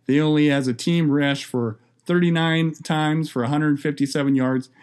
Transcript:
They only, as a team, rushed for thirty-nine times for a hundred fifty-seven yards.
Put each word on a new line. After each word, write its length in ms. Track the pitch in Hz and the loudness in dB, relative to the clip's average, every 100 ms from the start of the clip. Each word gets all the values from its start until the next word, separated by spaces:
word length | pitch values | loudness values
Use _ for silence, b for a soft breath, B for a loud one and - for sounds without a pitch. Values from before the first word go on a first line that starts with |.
| - | -2
They 140 | 143 | 0
only, 300 | 156 151 151 | 2 2 2
as 180 | 139 127 | 2 0
a 60 | |
team, 380 | 113 - 170 156 | -2 0 0 2
rushed 340 | 143 143 139 - | 2 0 -2 -4
for 340 | 123 117 110 b b - | -4 -4 -6 b b -2
thirty-nine 680 | 175 175 165 165 160 165 160 | 2 2 2 2 2 0 -4
times 460 | - 156 156 156 151 | -4 -2 0 0 -2
for 140 | 127 | -4
a 60 | 120 | -2
hundred 300 | 147 156 143 | 0 0 0
fifty-seven 560 | 151 143 135 151 139 135 | -2 -4 -4 -2 0 0
yards. 340 | 127 131 - b | 0 -2 -4 b